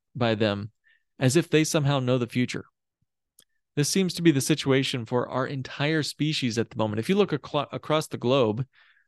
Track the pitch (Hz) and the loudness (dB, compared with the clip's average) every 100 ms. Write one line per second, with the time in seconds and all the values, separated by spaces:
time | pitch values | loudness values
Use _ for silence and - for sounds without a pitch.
0 | _ - 117 107 110 101 107 _ _ _ | _ -2 0 2 0 0 -6 _ _ _
1 | _ - 135 151 156 156 156 160 139 139 | _ -2 2 2 2 2 2 0 0 0
2 | 123 127 117 127 123 - - _ _ _ | 2 0 0 -2 -2 -4 -12 _ _ _
3 | _ _ _ _ _ _ _ - 143 190 | _ _ _ _ _ _ _ -2 0 0
4 | 185 175 170 135 - 151 139 131 131 131 | 0 2 4 4 2 0 2 2 0 -4
5 | 113 123 - 127 131 139 127 - 147 160 | -2 -2 -2 -4 -4 -6 -8 -4 -2 0
6 | 139 - 151 156 127 110 110 - 110 104 | -2 -4 -2 -2 -2 -2 -4 -2 -2 -2
7 | 113 196 190 147 - 147 131 131 - 156 | 0 0 0 -2 -4 -6 -6 -8 -2 -2
8 | - 120 120 135 110 107 127 _ _ _ | -2 -4 2 2 2 0 -6 _ _ _